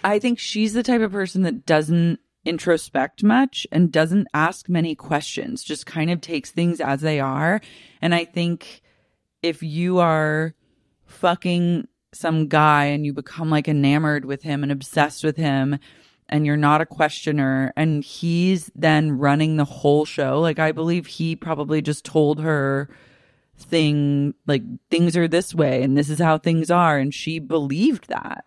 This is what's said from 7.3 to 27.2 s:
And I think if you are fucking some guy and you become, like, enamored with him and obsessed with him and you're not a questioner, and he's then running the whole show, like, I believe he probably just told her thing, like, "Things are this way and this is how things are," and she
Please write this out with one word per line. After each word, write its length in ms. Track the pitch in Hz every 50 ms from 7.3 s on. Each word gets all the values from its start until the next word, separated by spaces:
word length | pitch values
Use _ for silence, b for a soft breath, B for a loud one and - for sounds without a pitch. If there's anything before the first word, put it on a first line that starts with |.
| 135 139 151 165 196 214 B B B B B B B B
And 100 | - 170 170
I 80 | 170 170
think 580 | - _ 170 170 170 170 - - - - _ _ _ _ _ _ _ _ _ _ _ _ _
if 200 | - 170 160 143
you 360 | 165 156 147 165 175 180 185 180
are 540 | 175 165 160 156 156 151 151 156 160 165 - _ _ _ _ _ _ _ _ _ _
fucking 800 | _ - - - 180 175 - - 185 175 175 175 170 175 165 - - _ _ _ _
some 360 | _ - - 165 160 160 156 143
guy 380 | 156 151 156 151 147 147 143
and 180 | 143 143 147 151
you 80 | 147
become, 380 | 139 143 135 - - 160 165 156
like, 180 | 156 151 - 165
enamored 560 | 151 143 139 139 143 151 160 151 147 143 131
with 180 | 131 139 135
him 200 | - 151 143 139
and 100 | 143 143
obsessed 500 | 143 135 135 - - 160 147 151 - -
with 140 | - 156 147
him 420 | - 160 143 139 135 135 139 143 139 b b b b b b b b b -
and 160 | - 151 151
you're 120 | 147 147
not 240 | 151 151 147 151 151
a 60 | 160
questioner, 840 | - - - 160 151 - - - 160 151 147 135 135 135 135 135 131 -
and 260 | - 156 160 151 147
he's 680 | 139 - - - - 170 170 170 175 185 190 175 160 - _
then 380 | - 160 160 156 151 156 151 143 127
running 380 | 143 139 143 151 156 156 156
the 80 | 156 147
whole 400 | - - - - 147 143 151 151
show, 360 | - - - 143 131 131 147
like, 180 | 165 165 151 165
I 140 | 160 156
believe 340 | 151 151 160 165 170 175 151
he 300 | - - - 165 160 165
probably 440 | - - 165 160 143 147 143 156 156
just 240 | 151 151 151 - _
told 360 | - - 160 151 143 151 147
her 480 | 156 160 156 147 139 139 135 135 143 - b b b b b b b b b b b b b
thing, 800 | - - - - 165 156 147 147 147 143 143 143 143 143 143 - _ _
like, 160 | - 143 131 - - 120 - _ _
"Things 260 | 160 165 175 175 156
are 120 | 175 170 160
this 260 | 156 175 175 - -
way 280 | 165 151 135 131 123
and 140 | 131 139 135
this 140 | 143 143 143
is 80 | 151 147
how 180 | 175 160 156 156
things 300 | - 175 165 165 160 156
are," 280 | 175 175 175 165 151 139
and 160 | 131 143 143
she 240 | -